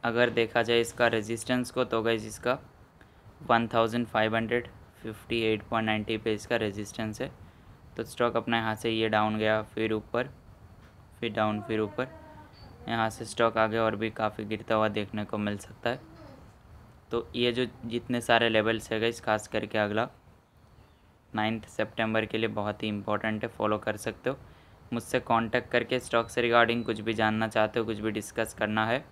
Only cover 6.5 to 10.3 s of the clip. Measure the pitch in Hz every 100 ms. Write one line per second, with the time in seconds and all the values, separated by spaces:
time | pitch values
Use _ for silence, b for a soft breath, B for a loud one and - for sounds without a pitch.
6.5 | 120 107 101 104 - 110 107 135 - B
7.5 | B B B - - 113 - 120 117 113
8.5 | 117 110 107 120 113 110 107 107 107 107
9.5 | 110 104 - 110 107 - 120 135